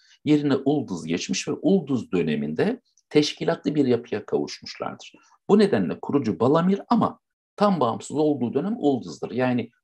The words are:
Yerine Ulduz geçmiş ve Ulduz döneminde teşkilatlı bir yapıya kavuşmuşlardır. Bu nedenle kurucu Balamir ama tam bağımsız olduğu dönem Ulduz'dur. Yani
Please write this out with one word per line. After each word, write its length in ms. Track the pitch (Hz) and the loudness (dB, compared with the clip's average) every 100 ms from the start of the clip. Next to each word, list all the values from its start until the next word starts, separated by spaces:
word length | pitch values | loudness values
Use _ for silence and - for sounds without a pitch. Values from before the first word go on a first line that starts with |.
| _ _ | _ _
Yerine 320 | 139 151 147 135 | 2 2 4 0
Ulduz 480 | 135 147 107 87 | 2 0 -2 -8
geçmiş 440 | 78 85 - 190 - | -4 -4 -4 -6 -4
ve 40 | |
Ulduz 600 | - 190 190 143 127 - | -2 2 2 2 -4 0
döneminde 680 | 180 123 113 73 78 170 262 _ _ _ | 0 0 0 -2 0 -2 -2 _ _ _
teşkilatlı 680 | - 151 - 160 165 - | 2 2 -2 -4 -2 -2
bir 120 | 151 127 | 2 2
yapıya 400 | 117 - 104 - | 2 0 -8 -2
kavuşmuşlardır. 880 | 73 71 - - - - - - - _ _ - | -4 -4 -8 -14 -10 -10 -10 -18 -20 _ _ 2
Bu 100 | 202 | 4
nedenle 420 | 202 110 90 87 | 4 2 0 -4
kurucu 400 | - 139 113 87 | -2 0 0 0
Balamir 400 | 120 160 180 196 - | 2 2 2 -2 0
ama 320 | 233 98 - _ _ _ - | 0 0 -2 _ _ _ 0
tam 240 | 208 175 | 2 2
bağımsız 360 | 120 110 - 131 | 0 -2 -6 0
olduğu 380 | 151 139 120 | 0 0 -2
dönem 200 | 131 185 226 | -2 -4 0
Ulduz'dur. 520 | 143 127 92 - - | 0 0 -4 -12 -8
Yani 400 | 117 127 123 - _ | -2 0 0 -4 _